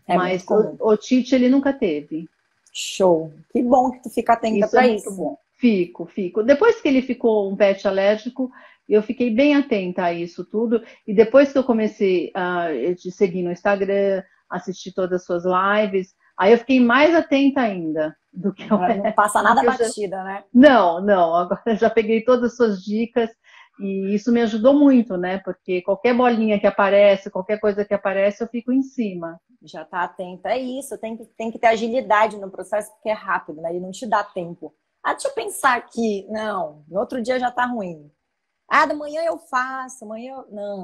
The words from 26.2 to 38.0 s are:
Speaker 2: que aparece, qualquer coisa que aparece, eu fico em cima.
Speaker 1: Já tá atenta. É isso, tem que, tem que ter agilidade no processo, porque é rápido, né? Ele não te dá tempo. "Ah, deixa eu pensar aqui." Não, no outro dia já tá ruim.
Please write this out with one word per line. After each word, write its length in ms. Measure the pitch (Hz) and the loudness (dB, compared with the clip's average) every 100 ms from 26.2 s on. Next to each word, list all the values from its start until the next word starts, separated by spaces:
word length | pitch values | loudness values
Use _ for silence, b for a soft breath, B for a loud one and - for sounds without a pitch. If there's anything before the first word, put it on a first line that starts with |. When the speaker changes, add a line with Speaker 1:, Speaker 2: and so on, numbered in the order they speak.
| 247 226 220 208 | 2 2 0 2
Speaker 2:
que 60 | 208 | 0
aparece, 600 | 196 202 196 208 196 202 | 2 2 4 4 4 -2
qualquer 280 | 190 185 214 | -8 -4 -2
coisa 260 | 214 202 | -2 -2
que 80 | 202 | -2
aparece, 500 | 202 202 190 202 202 | -4 -2 0 0 -2
eu 40 | 233 | -6
fico 220 | 240 233 | -6 -2
em 100 | 262 | -2
cima. 580 | 269 - 214 180 165 170 _ _ | -2 -4 -6 -6 -10 -14 _ _
Speaker 1:
Já 240 | 156 170 | -20 -18
tá 200 | 160 185 | -10 -6
atenta. 460 | 180 - 180 180 180 | -6 -8 -14 -10 -6
É 80 | 240 | -4
isso, 380 | 262 254 269 214 | -4 -10 -10 -12
tem 180 | 226 226 | -12 -12
que, 80 | 233 - | -16 -12
tem 140 | 226 | -10
que 80 | 226 | -2
ter 80 | 233 | 0
agilidade 720 | 220 233 240 202 208 220 208 | 2 0 -2 0 2 2 -2
no 120 | 196 | -14
processo, 440 | 190 180 208 208 | -14 -8 -6 -6
porque 160 | _ 220 | _ -8
é 40 | |
rápido, 480 | 214 196 180 - 151 | -6 -4 -6 -6 -12
né? 100 | 165 | -8
Ele 100 | 175 | -8
não 100 | 185 | -10
te 160 | 190 220 | -12 -4
dá 160 | 208 | -2
tempo. 500 | 202 - 170 170 151 - _ _ | -2 -8 -10 -12 -18 -20 _ _
"Ah, 100 | - | -8
deixa 160 | - 539 | -6 -6
eu 40 | |
pensar 440 | 539 440 - 277 240 | -8 -10 -2 0 0
aqui." 500 | - - 233 202 - | -4 -4 -4 -4 -6
Não, 540 | 214 220 202 156 151 - | -8 -6 -6 -8 -12 -10
no 120 | 190 | -6
outro 200 | 240 254 | -4 -4
dia 160 | 220 254 | -4 -2
já 100 | 247 | -2
tá 160 | 247 247 | -2 -4
ruim. 420 | 240 185 160 | -4 -8 -12